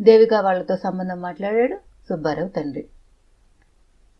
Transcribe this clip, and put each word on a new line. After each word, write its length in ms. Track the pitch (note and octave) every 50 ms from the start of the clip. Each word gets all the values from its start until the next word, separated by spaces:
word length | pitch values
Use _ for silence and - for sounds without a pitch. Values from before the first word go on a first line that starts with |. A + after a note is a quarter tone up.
దేవిక 340 | G3+ A3 A3 A3 A3+ A3 A3+
వాళ్లతో 420 | G#3+ F#3+ G3 F#3 F3+ F3+ - F#3+
సంబంధం 440 | F#3 - F#3+ F3+ F#3 F#3 F#3 F3+ F3+
మాట్లాడాడు 560 | F3 F3+ F3 - G3 G3+ G#3+ A3+ A#3 C4+ F#4+ G#4 - - - _ _ -
సుబ్బారావు 400 | F#3 D#3+ D3 D#3 D3 D3+ E3+ F#3+
తండ్రి. 380 | - E3+ D3+ C#3+ C3+ D3 - - - - _ _ _ _ _ _ _ _ _ _ _ _ _ _ _ _ _ _ _ _ _ _ _